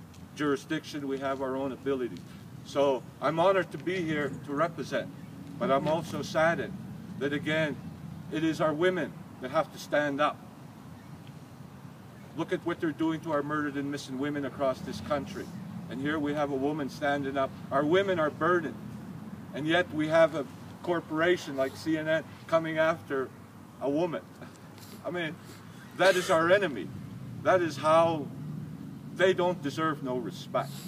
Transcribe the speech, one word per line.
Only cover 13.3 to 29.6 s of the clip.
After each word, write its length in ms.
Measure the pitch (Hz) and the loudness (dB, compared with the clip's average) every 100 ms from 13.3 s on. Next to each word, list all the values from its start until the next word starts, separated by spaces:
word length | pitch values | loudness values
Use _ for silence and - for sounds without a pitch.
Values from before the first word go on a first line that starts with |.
our 100 | 147 | 0
murdered 340 | 143 151 147 139 | 2 0 0 -2
and 140 | 139 | -4
missing 280 | 143 135 131 | -4 -6 -4
women 260 | 147 147 | -2 -2
across 340 | 131 139 135 - | -4 0 0 0
this 200 | 131 113 | -4 -6
country. 440 | - 147 - - - - - - - | -2 -2 -2 -8 -10 -10 -10 -10 -8
And 100 | 120 | -4
here 180 | 147 156 | -2 0
we 160 | 147 | 0
have 160 | 147 143 | 0 0
a 60 | 135 | 2
woman 340 | 143 156 131 | 0 0 -4
standing 480 | - 143 143 135 135 | -2 0 2 0 0
up. 120 | - - - | 0 -2 -2
Our 140 | 139 | 2
women 340 | 151 185 196 175 | 4 4 4 2
are 120 | 151 | 0
burdened. 460 | - 160 175 147 - - - - - - - - | 2 4 4 2 -6 -10 -12 -12 -12 -12 -14 -10
And 120 | - 151 | -4 2
yet 260 | 175 175 | 4 2
we 160 | 151 156 | 0 4
have 260 | 165 160 | 8 8
a 120 | 156 127 - - - | 4 -6 -8 -14 -6
corporation 760 | 175 170 - 156 180 175 156 135 | -2 -2 0 2 4 4 0 -2
like 200 | 135 - | -2 -2
C 220 | 160 156 | -2 0
N 100 | 156 | 2
N 160 | 160 - - - | 0 0 -12 2
coming 320 | 165 160 160 | 2 4 2
after 500 | 160 170 - 135 127 - - - - - | 2 2 -2 -2 -2 -8 -18 -18 -18 -4
a 80 | 135 | 0
woman. 320 | 147 175 135 - - - - | 2 2 -2 -8 -16 -18 -18
<laughs> 420 | - - - - - | -18 -18 -16 -10 -6
I 40 | |
mean, 240 | 175 156 143 - - - - - 127 | -4 -4 -6 -14 -16 -16 -18 -6 6
that 180 | 185 185 | 6 6
is 140 | 180 | 6
our 200 | 165 165 | 6 8
enemy. 380 | 202 185 110 80 - - - - - | 6 6 -2 -6 -8 -10 -12 -10 -2
That 180 | 147 185 | 4 4
is 160 | 165 139 | 4 2
how 500 | 156 160 170 - 131 - - - - - - - - | 6 8 6 4 -2 -8 -8 -8 -8 -10 -12 -12 -6
they 200 | - 190 | 4 6
don't 280 | 185 180 180 | 6 4 2